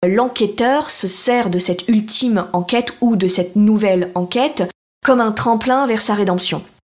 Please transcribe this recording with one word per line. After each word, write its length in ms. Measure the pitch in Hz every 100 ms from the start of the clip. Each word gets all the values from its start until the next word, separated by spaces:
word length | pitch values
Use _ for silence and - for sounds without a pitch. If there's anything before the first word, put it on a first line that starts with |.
| 180
l'enquêteur 840 | 202 247 254 208 202 240 285 302
se 160 | - 190
sert 440 | - - 240 226
de 80 | 180
cette 280 | 180 180 -
ultime 580 | 220 214 - 254 208 -
enquête 400 | 180 175 240 240 -
ou 160 | 240 214
de 120 | 185
cette 280 | 180 180 208
nouvelle 540 | 208 214 208 185 180
enquête 480 | 180 180 240 285 - 180 - _ _
comme 160 | - 254
un 120 | 220
tremplin 540 | 214 233 220 254 262 269
vers 160 | 220
sa 120 | -
rédemption. 480 | 208 190 180 - 160 - _ _